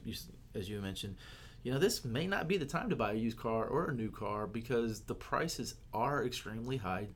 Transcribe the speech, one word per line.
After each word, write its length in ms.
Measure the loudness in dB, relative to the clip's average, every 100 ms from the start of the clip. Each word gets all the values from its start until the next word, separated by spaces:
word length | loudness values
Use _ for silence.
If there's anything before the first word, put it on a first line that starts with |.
you, 80 | -8
s-, 160 | -8 -8 -14 -8
as 140 | -6 -4
you 120 | -2
mentioned, 360 | -2 -4 -6 -8 -12 -14 -16 -8
you 80 | 0
know, 60 | 4
this 240 | 4 4
may 220 | 0 0 2
not 180 | 0 2
be 80 | 2
the 80 |
time 240 | 2 0 0
to 60 | 2
buy 140 | 2
a 60 | 4
used 200 | 2 0
car 300 | 0 2 2
or 200 | 2 2
a 20 |
new 160 | 0 -2
car 360 | -2 -2 0 0
because 540 | -2 0 2 2 0
the 140 | -4
prices 600 | -6 0 2 2 0 -4 -6 -4
are 320 | 2 4 4
extremely 520 | 2 0 -4 -4 -2 -2
high 280 | 0 0 -2